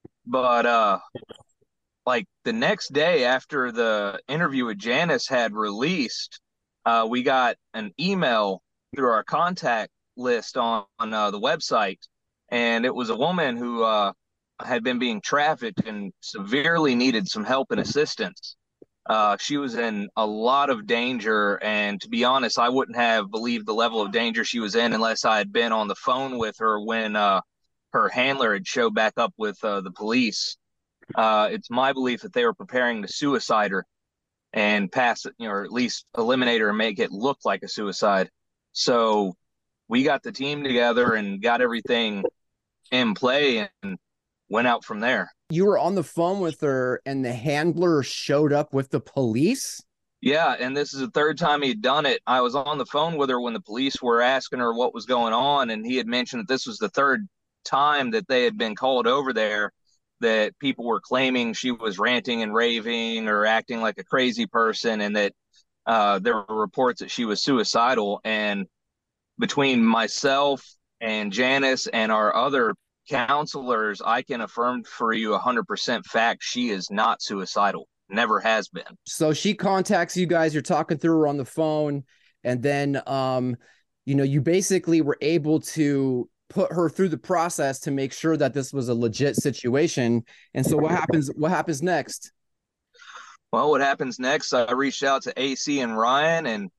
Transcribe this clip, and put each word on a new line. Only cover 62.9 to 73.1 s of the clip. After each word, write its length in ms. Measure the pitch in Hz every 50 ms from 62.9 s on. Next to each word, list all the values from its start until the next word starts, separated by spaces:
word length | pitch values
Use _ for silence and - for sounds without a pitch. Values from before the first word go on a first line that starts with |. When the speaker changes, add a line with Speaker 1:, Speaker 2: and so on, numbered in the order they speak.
| 117 117 113 113 113 113 110 110
Speaker 1:
or 160 | 107 104 104
acting 380 | 107 110 113 - - 120 113
like 160 | 113 107 101 101
a 60 | 92
crazy 420 | - - 135 127 123 110 117 113
person, 540 | 95 - 117 113 110 107 - - 117 110 107
and 160 | 104 104 104
that, 160 | 107 101 101 - _ _ _ _ _ _ _ _ _ _
uh, 320 | 113 113 110 104 101 101 95
there 260 | 95 120 117 107 101 -
were 120 | 107 110
reports 400 | 107 98 - - 127 123 117 -
that 100 | - -
she 140 | - - 120
was 180 | 107 104 98
suicidal. 800 | - 147 135 117 104 - - 113 120 127 131 117 104 101 101 - -
And 420 | 110 107 107 107 104 101 101 95 - _ _ _ _ _ _ _ _ _ _ _ _ _ -
between 460 | 117 113 - 147 139 135 127 120 113
myself 800 | 113 113 113 110 104 - - - 139 135 139 143 143 139 127 - - _ _ _ _ _ _
and 320 | 117 110 107 107 104 104
Janice 540 | 95 113 123 127 135 139 139 135 131 123 - -
and 220 | - 113 110 110
our 240 | 110 110 107 104 -
other 400 | 110 123 143 139 131 120 107 98 - _ _ _ _ _ -